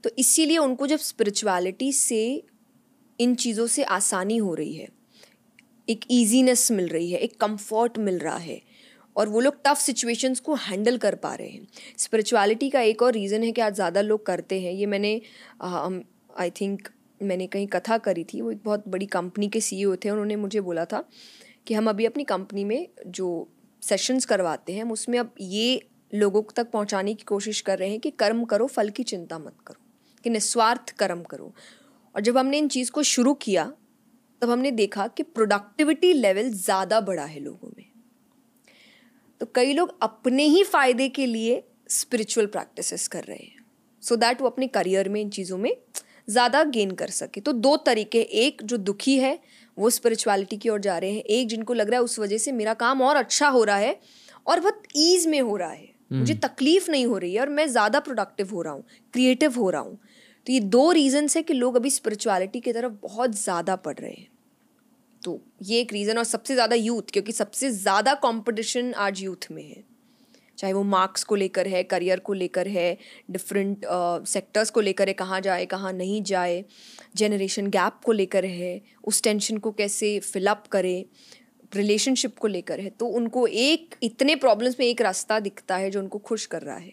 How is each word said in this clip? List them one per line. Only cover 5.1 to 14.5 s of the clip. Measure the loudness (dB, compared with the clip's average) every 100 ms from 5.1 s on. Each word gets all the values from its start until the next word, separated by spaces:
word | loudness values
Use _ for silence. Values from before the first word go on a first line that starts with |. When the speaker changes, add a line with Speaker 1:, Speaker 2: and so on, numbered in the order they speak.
| _ -20 _ _ _ _ _ -4
Speaker 1:
एक | -4 2
ईजीनेस | 4 6 6 6 4 2
मिल | 0 0
रही | -2 -2
है, | -2
एक | -2 0
कम्फर्ट | -2 -2 -4 0 0 0
मिल | -4 -2
रहा | -4 -6
है | -8 -14 _ _ -20 _ _ -2
और | 0
वो | 2
लोग | 2 2 0
टफ | 2
सिचुएशंस | 0 -2 -4 -2 -2 -2
को | -2
हैंडल | -4 -4 0 0 2
कर | 0
पा | -2 -8
रहे | -8 -12
हैं। | -14 -20 -20 -20 -8
स्पिरिचुअलिटी | -2 -2 2 2 4 2 0
का | 2
एक | 2 4
और | 2
रीज़न | 2 -2 -2
है | -2
कि | 0
आज | -2
ज़्यादा | 0 0 0
लोग | 2 0 0
करते | -4 -4